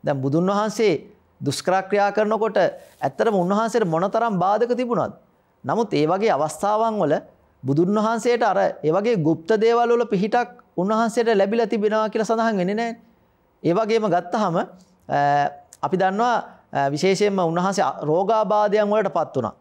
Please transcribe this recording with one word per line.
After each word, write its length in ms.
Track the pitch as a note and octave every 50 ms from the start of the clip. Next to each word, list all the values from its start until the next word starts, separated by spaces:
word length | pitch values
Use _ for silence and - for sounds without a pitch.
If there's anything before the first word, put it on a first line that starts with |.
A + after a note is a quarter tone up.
| -
දැන් 180 | - D3 C3+
බුදුන් 260 | C3 C#3 C#3 E3 F3
වහන්සේ 580 | F#3 G3+ G3+ G#3+ A3 G3+ - A3+ G#3 E3 C3+ - - - _ _ _ _ _
දුෂ්කර 320 | C3+ C#3 C#3 - - - F3+ F#3+ F#3+
ක්‍රියා 280 | F#3+ G3 G3+ G3+ G3+
කරනකොට 460 | G3 G#3+ G#3+ G#3 A3 G#3+ G#3+ A3 -
ඇත්තටම 800 | G#3 F3 D3+ - - - - - _ C#3+ C#3 - - A3 A3+ G#3+
උන්වහන්සේට 500 | F#3+ F3 F3+ G3+ G#3 A3+ A3+ F#3+ A#3+ A3
මොනතරම් 540 | E3+ D#3+ D#3+ F3+ G3+ - A3+ A#3 A#3 G#3 F3
බාධක 320 | E3+ F#3+ G#3 G#3+ A#3+ A#3 B3
තිබුණාද? 380 | A3 B3+ A#3 A#3+ F3+ C3 G#2 - - _ _ _ _ _ _ _ _ -
නමුත් 300 | B2 D#3 G#3+ A#3 G#3 -
ඒ 140 | D3 D3
වගේ 240 | D3+ F3 G3 G#3 A3+
අවස්ථාවන් 680 | E3+ C3+ D3+ D3+ - - - G3+ G#3+ G#3+ A3+ A3+ A3 G#3
වල 140 | F3+ D3 D3+ D3+ - - _ _ _ _ _ _ -
බුදුන් 320 | B2+ C#3 D3+ F3 F3+ G#3
වහන්සේට 480 | G#3+ G#3 A3 A#3 A3+ A3+ B3 A#3+ A#3 A#3
අර 140 | G#3+ F#3 G3 F#3+ F3 - - -
ඒ 80 | -
වගේ 240 | - F#3+ G3+ A#3 A#3+
ගුප්ත 340 | F#3+ D3+ D#3 E3 E3 - - A3 G#3+
දේවල් 320 | G#3+ A3+ A#3 A#3 A#3+ A#3
වල 140 | A#3+ A#3 A#3
පිහිටක් 440 | A3+ - F#3 G3 A3 A3 B3 A#3+ A#3+ - - _ _ _
උන්වහන්සේට 500 | - F3+ G3 A3 A3 A#3 A3+ A3 B3 A3+ A3+ A3+
ලැබිලා 300 | G3 G3 G3 G#3+ A#3 A#3
තිබෙනවා 420 | G#3+ A#3 A3 G3+ G#3+ G#3 A3 A3 G#3+
කියලා 160 | G#3 A3 A3
සඳහන් 320 | F#3 A3+ A3+ A3+ A3+ A3
වෙන්නේ 180 | F#3+ F3+ F3+ G#3
නැහැ. 200 | A3 A#3 A#3 A3+ - - _ _ _ _ _ _ _ _ _ _ _ -
ඒ 100 | D3+ F3
වගේම 320 | G3+ G#3+ G3+ A3+ A3+ G#3+ G#3
ගත්තාම, 460 | E3 F3+ F3 F3 - A3+ G#3+ F#3 E3
අ, 120 | F#3 A#3+ - - - - _ _ _ _ - C#3 C#3+ C#3+ C#3+ C#3+ C#3+ C#3+ C#3+ - - - _ - _
අපි 160 | - D3 F#3
දන්නවා 600 | F3+ F#3+ F#3+ F#3+ G#3 A#3 B3 A#3 G#3 - - - - _ _ -
අ, 160 | C#3 C#3 C#3
විශේෂයෙන්ම 500 | C#3+ D3 E3+ F#3+ G3 F3+ G#3 G#3 G3 F#3+
උන්වහන්සේ 440 | F3+ E3 E3 E3+ F3+ F#3+ G3 G3 F3
අ, 80 | C3 - -
රෝගාබාධයන් 880 | G#2+ D3 D3+ F3 G3 F#3+ A3+ A3 G#3+ F#3 G#3+ G#3 G#3 G#3 F#3+ G#3+ G#3 G#3
වලට 240 | G#3 A3 G#3 G3 -
පත් 220 | F3 D3+ C#3+ -
වුණා. 180 | C#3 A#2 G#2 - _